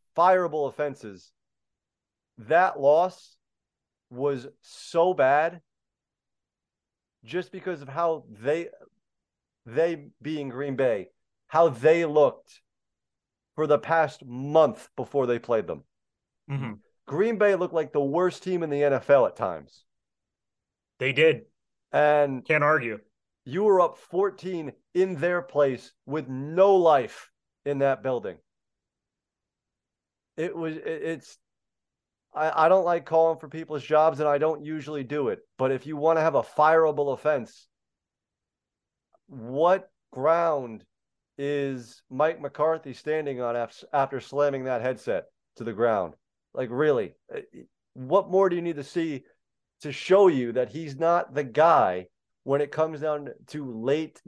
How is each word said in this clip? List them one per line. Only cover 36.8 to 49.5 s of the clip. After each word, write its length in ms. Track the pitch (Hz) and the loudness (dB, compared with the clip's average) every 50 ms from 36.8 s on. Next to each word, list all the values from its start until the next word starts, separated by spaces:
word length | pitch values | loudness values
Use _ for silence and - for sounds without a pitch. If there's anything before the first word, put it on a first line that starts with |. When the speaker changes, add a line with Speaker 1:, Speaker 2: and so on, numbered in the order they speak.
| 160 156 151 143 143 143 131 | 4 2 2 0 -2 -2 -4
Speaker 1:
offense, 560 | - - 151 151 135 113 - - _ _ _ _ _ _ _ _ _ _ _ _ _ _ _ _ _ _ _ _ _ _ _ _ _ _ _ _ _ _ _ _ _ _ _ | -2 -2 -2 -2 -2 -4 -8 -14 _ _ _ _ _ _ _ _ _ _ _ _ _ _ _ _ _ _ _ _ _ _ _ _ _ _ _ _ _ _ _ _ _ _ _
what 600 | 139 131 110 120 127 143 160 175 190 196 190 - _ _ _ _ - | -20 -16 -14 -8 -2 0 2 2 2 2 -2 -8 _ _ _ _ -10
ground 720 | 127 131 151 165 170 170 170 156 143 131 117 110 104 - _ _ _ _ _ _ _ _ _ _ - | -4 0 0 2 2 0 0 -2 -4 -6 -8 -12 -16 -20 _ _ _ _ _ _ _ _ _ _ -8
is 640 | 139 143 147 143 139 139 135 127 120 113 - - _ _ | -6 -4 -4 -4 -4 -4 -6 -8 -12 -16 -20 -20 _ _
Mike 280 | 131 131 151 160 165 160 | -4 -2 -2 -2 -2 -4
McCarthy 520 | 147 143 - - 151 160 160 160 131 143 120 | -10 -12 -6 -2 -2 -2 -2 -2 -6 -12 -18
standing 480 | - - 151 151 156 151 143 135 123 | -12 -6 -6 -4 -4 -4 -6 -6 -6
on 160 | 123 120 117 | -6 -4 -4
af-, 280 | 120 117 113 - - - - - | -4 -6 -6 -10 -16 -12 -4 -2
after 280 | 147 139 131 139 131 | -2 -2 -2 -4 -8
slamming 440 | - - - 139 143 143 139 135 127 | -10 -8 -2 -2 0 0 0 -4 -4
that 180 | 131 127 117 113 | -4 -4 -4 -4
headset 420 | 127 127 107 - - 104 90 - - _ _ _ _ _ | -4 -6 -6 -6 -4 -4 -4 -6 -8 _ _ _ _ _
to 80 | - 117 | -12 -10
the 80 | 113 110 | -10 -4
ground? 420 | 95 120 120 110 101 90 82 - _ _ _ _ _ _ _ - | 0 0 0 2 0 -2 -4 -8 _ _ _ _ _ _ _ -10
Like, 160 | 131 131 113 | -8 -8 -6
really, 440 | 120 127 151 156 139 120 104 78 - _ _ _ - | -4 0 0 2 2 0 -2 -4 -10 _ _ _ -14
eh, 60 | - - - - - - _ _ _ _ _ _ | -14 -14 -16 -20 -20 -20 _ _ _ _ _ _
what 360 | 131 127 127 156 196 190 - | -16 -6 0 0 0 0 2
more 200 | 180 190 196 190 | 2 2 2 2
do 60 | 175 | 0
you 60 | 175 170 | -2 -4
need 140 | 170 165 | -6 -6
to 80 | 143 139 | -8 -10
see 400 | - - 180 165 165 147 131 - _ _ _ _ _ | -8 -6 -6 -4 -4 -6 -8 -12 _ _ _ _ _